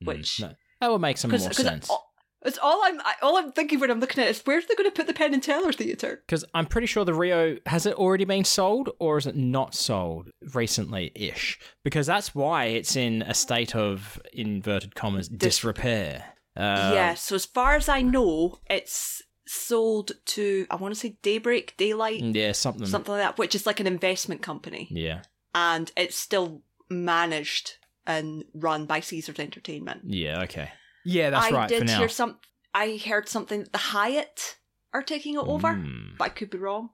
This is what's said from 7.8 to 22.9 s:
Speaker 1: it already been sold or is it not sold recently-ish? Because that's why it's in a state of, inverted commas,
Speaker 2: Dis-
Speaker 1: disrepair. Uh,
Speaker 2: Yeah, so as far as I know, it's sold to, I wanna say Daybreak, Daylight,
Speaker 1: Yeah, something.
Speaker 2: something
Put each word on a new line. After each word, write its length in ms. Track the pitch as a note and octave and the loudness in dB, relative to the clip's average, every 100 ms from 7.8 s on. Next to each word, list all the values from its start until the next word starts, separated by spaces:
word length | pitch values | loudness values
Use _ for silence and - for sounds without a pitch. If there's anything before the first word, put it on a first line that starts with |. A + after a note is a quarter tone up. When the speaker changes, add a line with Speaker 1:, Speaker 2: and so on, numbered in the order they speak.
| G3+ | 2
Speaker 1:
it 80 | |
already 300 | - F#3 F#3+ | 2 4 4
been 200 | F#3+ G3 | 4 2
sold 460 | F#3+ - F#3+ A#3 C4+ - | 2 4 4 4 0 0
or 180 | E3 D3+ | 2 2
is 80 | C#3 | 0
it 80 | D3 | 0
not 380 | B2 C3+ - | 2 2 0
sold 560 | - - G2+ F2 E2 F2 - C#3 | -2 0 0 -2 -4 -10 -18 -6
recently-ish? 1040 | B2+ A#2 - A#2+ G2+ E2+ - G2+ - - - - - | -2 0 0 -2 -4 -4 -4 -6 -4 -6 -6 -12 -6
Because 240 | C#3+ D#3 C#3+ | -2 0 2
that's 280 | G3+ - | 0 0
why 300 | C#3+ C#3+ E3 A#2 | -2 0 2 0
it's 300 | A2+ - C3 | 0 0 0
in 260 | A#2+ A2+ | 2 0
a 120 | A2 | 0
state 400 | A#2 - A#2+ A#2 | 0 2 0 0
of, 460 | A#2 G#2 G2 G#2 - - | 0 0 -2 -6 -14 -12
inverted 600 | - G#2+ G2+ G#2 G2 G2 | -6 -4 -2 0 -2 -4
commas, 340 | - G#2+ G2 F2 | -6 -2 -2 -4
Speaker 2:
Dis- 100 | G#2 | 0
Speaker 1:
disrepair. 960 | A#2+ - A#2 - B2+ A2 D#2+ B1+ - - _ - | 2 2 0 0 0 0 -2 -6 -12 -20 _ -2
Uh, 340 | G2+ G2 - | 0 2 4
Speaker 2:
Yeah, 200 | G3 F3 | 4 4
so 200 | E3+ - | 0 -2
as 120 | G3 - | -2 -2
far 280 | C4 C4 D4+ | 2 4 4
as 120 | D4 | 4
I 140 | C4+ | 4
know, 580 | B3+ C4 G3+ D#3 F3 - - | 4 4 4 4 0 -2 -4
it's 540 | G3 - - - - - _ - | -4 -2 -6 -6 -8 -14 _ -10
sold 640 | - - A#3 A3+ G#3+ G3+ - - | -8 0 2 2 2 -2 -8 -6
to, 400 | - G3+ G3 F#3 | -2 0 0 -2
I 60 | F3 | -4
wanna 180 | F#3+ | -6
say 220 | G#3+ A#3 G#3+ | -6 -8 -4
Daybreak, 540 | G3+ A3 A#3 A#3+ - - | 0 0 2 0 -2 -2
Daylight, 440 | G#3 G#3+ A3 A3 | 0 2 -2 -2
Speaker 1:
Yeah, 320 | A#2 G#2+ G#2+ | 0 2 2
something. 340 | G2 C3 G#2+ | 2 -2 -2
Speaker 2:
something 260 | G2 | -2